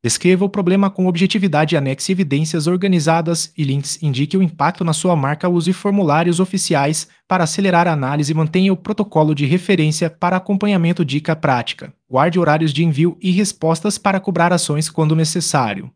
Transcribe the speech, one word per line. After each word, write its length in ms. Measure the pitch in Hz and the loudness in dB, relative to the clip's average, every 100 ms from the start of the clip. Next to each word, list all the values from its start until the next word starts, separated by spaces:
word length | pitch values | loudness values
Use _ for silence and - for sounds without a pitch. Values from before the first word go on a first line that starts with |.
Descreva 400 | 117 - 180 185 | -4 0 2 2
o 60 | 202 | 0
problema 400 | 202 175 190 196 | 0 0 2 0
com 160 | 190 185 | 0 -2
objetividade, 720 | 170 190 208 190 147 156 165 | 2 0 0 0 0 0 0
anexe 340 | 135 139 - | -2 -4 -4
evidências 540 | 185 156 139 156 170 151 | -2 0 0 -2 -2 0
organizadas 880 | 180 196 180 147 165 165 165 - - | 0 2 2 2 0 0 -2 -4 -4
e 80 | |
links, 380 | 139 143 143 - | -2 -2 -4 -4
indique 340 | 156 127 151 190 | -2 -2 0 2
o 60 | |
impacto 420 | 180 - 143 175 | 0 0 -2 -2
na 100 | 170 | -4
sua 220 | 151 185 165 | -2 0 0
marca, 320 | 135 151 180 | 0 -2 0
use 240 | 175 160 | 0 0
formulários 680 | 185 202 202 175 147 175 170 | -2 -2 0 2 2 2 0
oficiais 680 | 185 190 - 151 139 156 - _ _ | 0 -2 -2 0 0 -2 -8 _ _
para 160 | 185 | 0
acelerar 440 | 160 - 196 175 175 | 0 0 2 2 2
a 60 | |
análise, 400 | 156 131 147 143 | 0 -2 -2 0
mantenha 400 | 160 156 180 190 | 0 0 2 2
o 40 | 190 | 0
protocolo 580 | - 214 202 156 151 143 | -4 -4 0 2 2 2
de 100 | 143 | 0
referência 640 | 180 180 190 156 151 165 | 0 2 2 2 0 -4
para 280 | - 175 185 | -2 -2 -2
acompanhamento, 680 | 185 196 208 196 165 175 151 | -2 -2 0 2 0 0 -2
dica 300 | 143 156 156 | -2 -2 -2
prática. 580 | 147 123 123 - - _ _ | 0 0 -2 -10 -16 _ _
Guarde 300 | 127 160 175 | 0 2 2
horários 340 | 165 156 160 | 2 2 0
de 100 | 139 | 0
envio 320 | 170 139 170 165 | 0 2 0 0
e 80 | 185 | -2
respostas 680 | 180 202 - 160 160 214 - | 0 0 -2 -2 0 -2 -2
para 200 | 202 196 | -2 -2
cobrar 320 | 196 170 170 | -2 0 2
ações 380 | 175 - 151 156 | 2 0 -4 -2
quando 260 | - 156 160 | -2 0 2
necessário. 760 | 160 180 156 143 117 98 110 | 0 -2 -2 0 -2 -4 -10